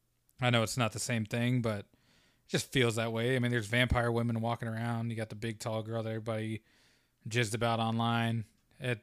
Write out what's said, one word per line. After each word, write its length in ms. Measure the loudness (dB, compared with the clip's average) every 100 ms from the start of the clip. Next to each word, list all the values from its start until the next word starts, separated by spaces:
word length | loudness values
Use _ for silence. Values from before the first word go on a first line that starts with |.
| _ _ _ -2
I 80 | 2
know 140 | 4
it's 140 | 2 0
not 160 | 0
the 60 | -2
same 260 | -2 -2 0
thing, 360 | 0 2 2
but 180 | 0 -2
it 720 | -8 _ _ _ _ _ -4
just 220 | -4 0
feels 240 | 2 2 2
that 160 | -2
way. 240 | 0 0 2
I 40 |
mean, 120 | 2
there's 160 | 0 2
vampire 440 | 2 4 2 2
women 300 | 2 0 0
walking 260 | -2 -2 -4
around. 440 | -4 -4 -2 -4
You 40 | -4
got 140 | -6
the 60 | -6
big, 240 | -8 -6
tall 240 | -4 -4
girl 180 | -4 -4
that 80 | -4
everybody 540 | -6 -4 -4 -4 -6 -10 _ _ _ _ _ -2
jizzed 240 | 0 0
about 260 | 2 2 2
online. 640 | 2 2 2 2 2 0 -4 _ _ -8
It, 200 | -4 -4